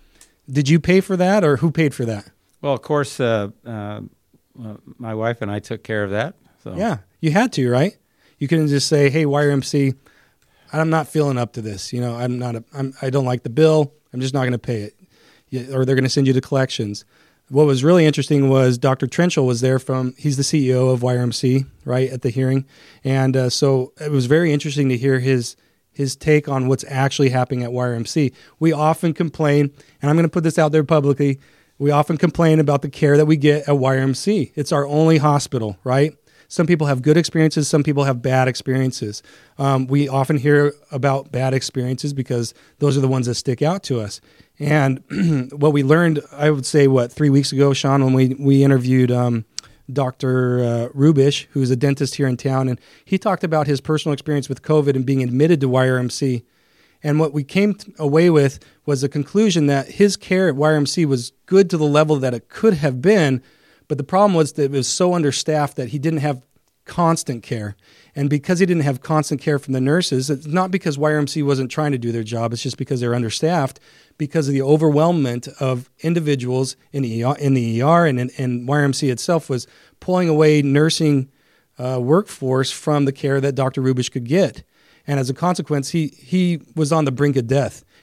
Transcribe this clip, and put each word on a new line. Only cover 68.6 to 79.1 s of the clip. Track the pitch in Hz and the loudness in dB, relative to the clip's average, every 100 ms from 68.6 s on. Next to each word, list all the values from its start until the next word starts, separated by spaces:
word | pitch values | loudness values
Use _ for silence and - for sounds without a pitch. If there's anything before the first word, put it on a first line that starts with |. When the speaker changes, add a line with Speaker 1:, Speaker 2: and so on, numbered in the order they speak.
| 185 | 2
Speaker 1:
didn't | 170 | 2
have | 143 127 | 0 -4
constant | - 156 147 143 | -2 -2 -2 -4
care | - 143 | -4 -4
from | - | -2
the | 131 | -2
nurses, | 131 170 175 131 135 | 0 0 0 -2 -2
it's | 175 156 | -6 -4
not | 175 185 | -4 -2
because | 185 175 139 | -4 -4 -2
Y | 151 | 0
R | 151 | 0
M | 143 | -2
C | 160 | -2
wasn't | 143 135 131 | -2 -2 -2
trying | - 151 | -4 -2
to | 131 | -2
do | 117 | -4
their | 117 | -6
job, | 110 117 117 | -6 -4 -4
it's | 117 | -4
just | 131 - | -8 -8
because | 135 131 | -6 -4
they're | 120 120 | -2 -2
understaffed, | 117 - 156 175 135 - _ _ _ - | -2 -2 -2 0 -2 -6 _ _ _ -10
because | 151 165 139 | -4 -2 0
of | 135 | 0
the | |
overwhelmment | 135 151 156 147 165 175 131 120 135 - | 2 4 4 4 2 2 -2 -4 -10 -6
of | 135 127 127 _ | -4 -4 -8 _
individuals | 160 170 151 135 123 127 131 - _ | -2 -2 0 -2 -2 -2 -4 -8 _
in | 139 | -6
the | 123 113 | -4 -2
E | |
R, | 123 147 | -2 0
in | 143 | 0
the | 131 | 0
E | 113 113 | 0 0
R, | 139 170 165 | 2 4 2
and, | 127 | 0
and, | 127 - | -4 -6
and | 127 123 123 | -6 -4 -2
Y | 147 | 0
R | |
M | 143 | 0
C | 131 | 0
itself | 139 | -2